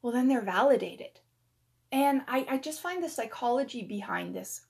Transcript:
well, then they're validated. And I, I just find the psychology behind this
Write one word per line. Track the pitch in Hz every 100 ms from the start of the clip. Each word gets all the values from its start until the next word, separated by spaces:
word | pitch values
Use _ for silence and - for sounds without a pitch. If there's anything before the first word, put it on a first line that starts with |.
well, | 240
then | 247 254
they're | 262
validated. | 196 185 277 226 180 - - _ _ _ _ _ _ _ -
And | 269 277 269 262
I, | 262 262
I | 269
just | 294 302
find | 349 370
the | 330
psychology | - 226 - 240 254 277 247
behind | 202 202 196 175 175 185
this | 190 -